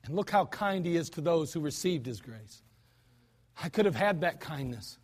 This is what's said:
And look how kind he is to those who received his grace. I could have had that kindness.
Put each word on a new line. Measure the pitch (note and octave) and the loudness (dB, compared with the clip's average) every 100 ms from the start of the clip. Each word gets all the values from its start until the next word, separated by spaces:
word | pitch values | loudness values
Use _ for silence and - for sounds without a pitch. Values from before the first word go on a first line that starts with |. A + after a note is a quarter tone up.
And | - | -4
look | E3+ G3+ | -4 2
how | G#3 F3 | 2 2
kind | - G3+ F#3+ F3 | 0 0 0 2
he | |
is | E3+ D3 | 0 0
to | - | -2
those | D#3 E3 D3+ | 2 2 2
who | D#3+ | -2
received | D3+ - F3+ F3 A#2+ | -4 -2 0 0 -2
his | A2 | -8
grace. | - A2 A2 - _ _ _ _ _ _ _ _ _ - | -10 -16 -18 -20 _ _ _ _ _ _ _ _ _ -8
I | E3+ | -2
could | - | 4
have | G#3 B2 | 4 6
had | G3+ F3 | 2 4
that | E3+ - | 0 -2
kindness. | - D3 C3+ A#2 - - | -8 -6 -4 -6 -12 -18